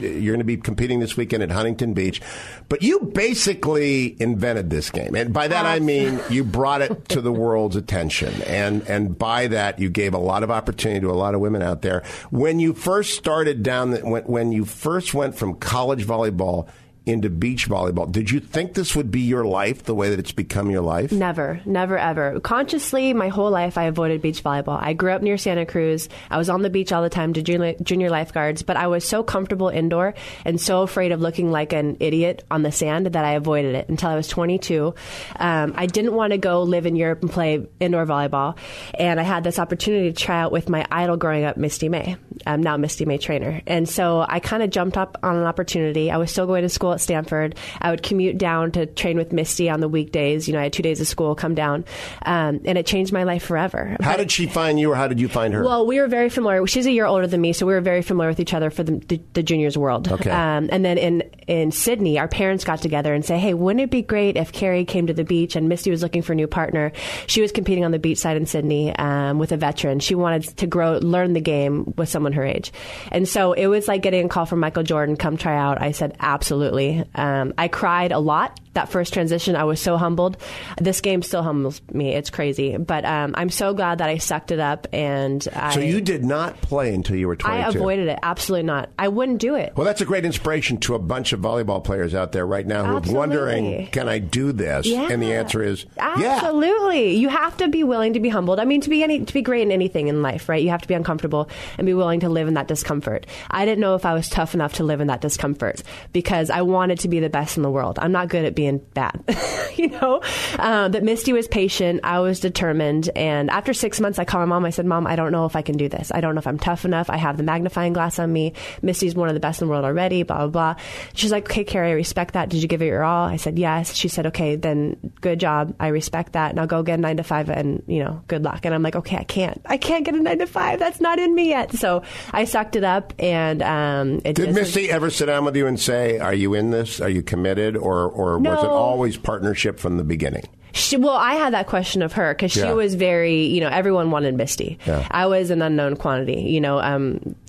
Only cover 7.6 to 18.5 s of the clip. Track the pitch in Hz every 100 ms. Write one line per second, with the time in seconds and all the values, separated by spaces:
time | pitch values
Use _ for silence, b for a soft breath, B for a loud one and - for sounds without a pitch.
7.6 | 107 98 - 95 78 - 58 50 - 95
8.6 | 101 104 104 104 101 85 113 120 123 110
9.6 | 101 95 95 85 101 92 90 98 110 113
10.6 | 110 98 110 101 95 90 101 101 104 107
11.6 | 90 82 92 90 B B B 120 151 165
12.6 | 165 160 180 196 208 - 165 156 156 131
13.6 | 107 127 127 120 113 113 117 120 117 110
14.6 | 104 - 151 180 180 139 139 135 101 85
15.6 | - 123 127 135 101 113 113 90 92 87
16.6 | 82 B B - - 117 101 85 120 127
17.6 | - 95 90 87 87 95 107 139 -